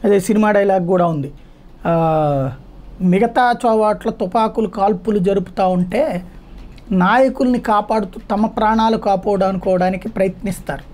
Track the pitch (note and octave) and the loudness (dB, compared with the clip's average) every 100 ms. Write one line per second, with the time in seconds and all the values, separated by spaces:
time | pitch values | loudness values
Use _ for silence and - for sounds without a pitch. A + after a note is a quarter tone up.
0 | A3 G3+ F#3 G#3+ G#3+ G3+ G3+ F#3+ E3+ F#3 | 2 2 2 2 2 2 2 0 2 2
1 | F3 D#3+ C#3 - - - - - E3+ E3 | 2 0 -6 -10 -20 -20 -20 -8 -2 0
2 | D#3+ D#3 D3+ C#3+ B2+ - - - - - | 2 2 0 0 -2 -6 -16 -20 -20 -2
3 | F3+ F#3 A#3 B3 B3 A#3+ B3 A3 G#3+ G#3 | 2 2 2 2 2 2 0 2 2 0
4 | A#3 A3 F#3 A3+ A3 A3 G#3+ G#3 G3 A3 | -4 -4 -2 0 0 0 -4 0 0 0
5 | - G#3 F#3 G3 F3+ - F#3 F#3 F3+ A3+ | 0 0 2 0 -2 -2 0 2 0 0
6 | D4+ F#3+ - - - - - - - F#3 | -2 -4 -10 -20 -20 -20 -18 -20 -2 0
7 | F3+ A#3+ C4+ C4+ B3+ B3 - G#3 G#3 A3 | 4 4 4 2 0 0 2 0 0 -2
8 | G3 - - G#3 A3 A#3 A3 A3 A3+ A3 | -2 -10 -6 -2 -2 0 2 2 2 2
9 | G#3+ G3 G#3 G3 F#3+ F#3+ G3 F#3 F#3 F#3 | 0 0 0 0 0 0 0 2 0 -2
10 | A3 - F#3+ F#3+ A3+ F3+ - C#3 - | -8 -2 -2 -2 -8 -8 -8 -10 -12